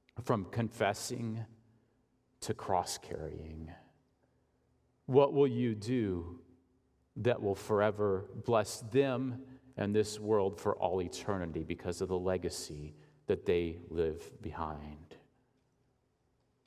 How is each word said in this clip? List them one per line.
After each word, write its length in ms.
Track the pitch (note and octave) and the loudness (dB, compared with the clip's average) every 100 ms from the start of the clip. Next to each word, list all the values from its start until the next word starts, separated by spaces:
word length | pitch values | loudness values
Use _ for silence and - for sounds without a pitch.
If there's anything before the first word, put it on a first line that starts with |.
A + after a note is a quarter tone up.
| _ - | _ -8
from 220 | B2 A#2 F2+ | 0 0 0
confessing 960 | A#2+ A2 - G2+ G#2 - A#2+ A#2 A2+ A2 - _ _ _ _ _ _ _ - | -2 -2 0 0 0 -4 -6 -6 -6 -8 -14 _ _ _ _ _ _ _ -14
to 140 | - | -8
cross-carrying? 1160 | - - F#2 F2 - - - D#2 D#2 D#2+ D#2+ D#2+ E2 - _ _ _ _ _ _ _ _ _ _ _ | -6 0 0 0 -6 -8 -8 -8 -8 -10 -10 -12 -14 -20 _ _ _ _ _ _ _ _ _ _ _
What 300 | - C3 C#3+ | 4 6 8
will 120 | C#3 C#3+ | 6 4
you 280 | A#2+ B2 | 4 0
do 680 | G#2+ G2+ B2+ G#2 F2+ E2+ F2 - - _ _ _ _ _ - | 0 0 0 2 -2 -4 -12 -18 -20 _ _ _ _ _ -2
that 260 | A2+ - | 0 2
will 120 | G#2 | 0
forever 720 | G2 - G#2 G#2+ G#2 G#2 F#2+ - - A#2 | -2 2 4 4 4 2 2 -2 -8 2
bless 340 | A#2 G#2 - | 2 2 -4
them 600 | A#2 B2 C#3 B2 C3 A#2+ - - - - | 0 2 4 2 -2 -6 -12 -20 -12 -4
and 180 | G#2 | 2
this 240 | G#2 G#2 G#2+ | 4 2 -2
world 400 | G#2+ A2 G2 G2 | 2 4 2 0
for 160 | G#2 - | -2 0
all 240 | F2 F#2+ | 0 0
eternity 600 | F2 - - G2 E2 D#2+ | -2 -4 -2 -2 -2 -4
because 400 | D#2 - F#2 F2 | -4 -6 -4 -4
of 60 | F#2 | -2
the 100 | F#2 | 0
legacy 760 | F#2 F#2 F2 - - D2+ D2+ - - _ - | 0 0 -2 -6 -10 -10 -12 -14 -20 _ -2
that 200 | F2+ - | 0 2
they 320 | F2 E2+ F2+ F2 | 2 2 -6 -6
live 420 | E2 D#2+ D2+ - - | 0 0 -2 -12 -12
behind? 720 | - - D#2 D2+ D2+ D2 D#2 - _ _ _ _ _ _ _ _ _ _ _ _ _ _ | -10 -6 -6 -8 -12 -16 -18 -20 _ _ _ _ _ _ _ _ _ _ _ _ _ _